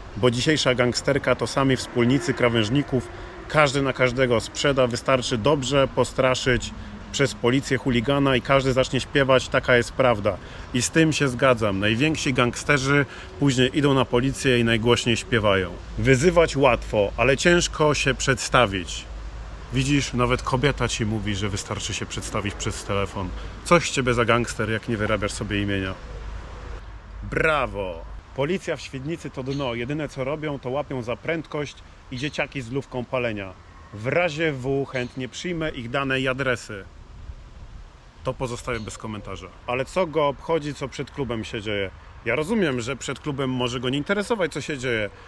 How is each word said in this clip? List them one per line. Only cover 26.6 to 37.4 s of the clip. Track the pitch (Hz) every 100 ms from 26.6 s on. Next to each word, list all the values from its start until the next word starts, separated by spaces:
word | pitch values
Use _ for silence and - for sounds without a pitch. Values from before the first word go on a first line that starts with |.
| - - - - - -
Brawo! | 104 151 160 151 117 98 95 82 - - - -
Policja | 143 190 - 156
w |
Świdnicy | - 135 139 165 143
to | 139
dno. | 127 139 131
Jedyne, | 117 120 151 147
co | 135
robią, | 131 156 151 139
to | 127
łapią | 135 139 135
za | 117 117
prędkość | - 165 - 151 143 - - - -
i | 127
dzieciaki | 143 - 147 139
z | 113
lufką | 135 - 123
palenia. | 120 127 120 101 95 92 - - -
W | 104 120
razie | 156 175 147 165
W | 135 131 139 135
chętnie | 131 123 - 127
przyjmę | - 180 165 156
ich | 147 117
dane | 139 135 131
i | 135
adresy. | 127 135 120 - 101 92 - - - - -